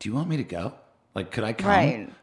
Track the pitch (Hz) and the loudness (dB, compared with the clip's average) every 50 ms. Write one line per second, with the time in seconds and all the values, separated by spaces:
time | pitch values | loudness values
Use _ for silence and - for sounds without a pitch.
0 | - 104 113 139 165 170 156 139 107 - 90 85 92 139 - - - _ _ _ | -6 -4 -2 -2 -2 0 -2 -2 -2 -4 -4 -4 -4 -6 -8 -12 -18 _ _ _
1 | _ _ - 101 90 - - 120 107 110 117 - 190 202 202 185 160 135 123 110 | _ _ -6 -6 -6 -4 -4 -2 -2 -2 -2 0 2 4 6 6 6 4 2 0
2 | 98 - - - | -6 -12 -14 -14